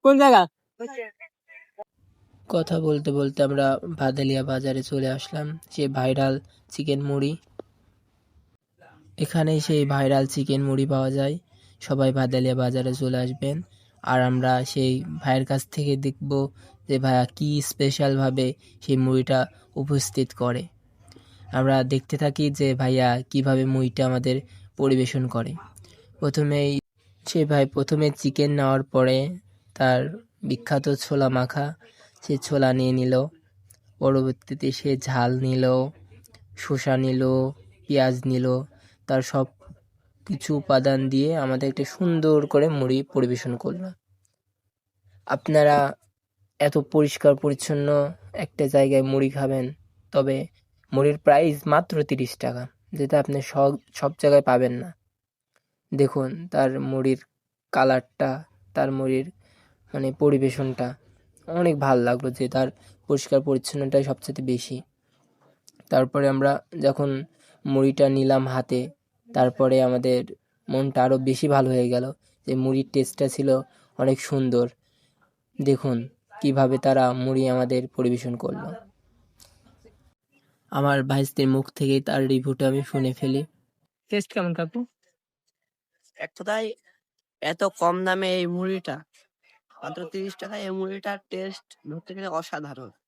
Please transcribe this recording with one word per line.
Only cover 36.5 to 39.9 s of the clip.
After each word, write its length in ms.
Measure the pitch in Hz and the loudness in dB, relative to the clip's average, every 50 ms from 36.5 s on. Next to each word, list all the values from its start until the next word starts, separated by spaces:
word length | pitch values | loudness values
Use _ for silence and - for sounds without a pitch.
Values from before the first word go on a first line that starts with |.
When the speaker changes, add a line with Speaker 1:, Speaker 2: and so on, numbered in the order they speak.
| - | -18
Speaker 2:
শসা 380 | - - - 143 127 - 143 131 | -16 -6 -4 -4 -2 0 0 0
নিল, 260 | 131 131 131 131 131 131 131 131 131 131 135 139 - - - _ _ - | 0 0 0 0 0 0 2 2 0 0 -2 -6 -12 -20 -20 _ _ -6
পেঁয়াজ 320 | - 143 139 131 131 127 127 127 | -2 2 2 2 2 0 -2 -2
নিল, 200 | 135 127 127 127 127 127 127 147 - _ _ _ _ _ _ _ | -2 -2 0 0 0 0 -2 -4 -8 _ _ _ _ _ _ _
তার 160 | - 135 131 131 - | -2 -2 -2 -2 -2
সব 160 | - 139 131 - _ _ - - - _ _ _ | -2 -2 -2 -4 _ _ -20 -20 -20 _ _ _